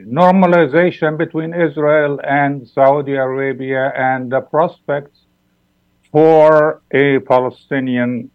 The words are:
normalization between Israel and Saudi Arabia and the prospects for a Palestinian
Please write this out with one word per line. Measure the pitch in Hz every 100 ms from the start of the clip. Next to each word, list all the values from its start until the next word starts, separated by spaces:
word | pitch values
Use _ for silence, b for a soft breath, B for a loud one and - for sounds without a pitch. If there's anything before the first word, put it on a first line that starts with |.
| 98
normalization | 131 180 190 180 175 151 151 180 - 156 156
between | 160 156 160
Israel | 170 165 147 147 151 147 139
and | 143 143 143 139 120
Saudi | - 135 143 139
Arabia | 139 131 131 135 123 131 131 135 127
and | 131 131 127
the | 135
prospects | 135 151 147 - - 143 143 _ _ _ _ _ _ _ _ _ _
for | 151 160 160 156 156 151 - _
a | 135 143 135
Palestinian | 131 127 127 - _ 139 131 123 123 123 123